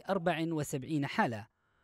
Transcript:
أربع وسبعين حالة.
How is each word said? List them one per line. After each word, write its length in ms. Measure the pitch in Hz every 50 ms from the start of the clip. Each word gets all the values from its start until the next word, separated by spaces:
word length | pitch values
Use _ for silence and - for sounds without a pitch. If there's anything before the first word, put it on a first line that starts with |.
| - -
أربع 360 | 196 190 165 180 160 156 165 165
وسبعين 580 | 165 151 143 - 156 139 127 - 160 143 139
حالة. 400 | 131 - - 208 135 113 104 101 - _ _ _ _ _ _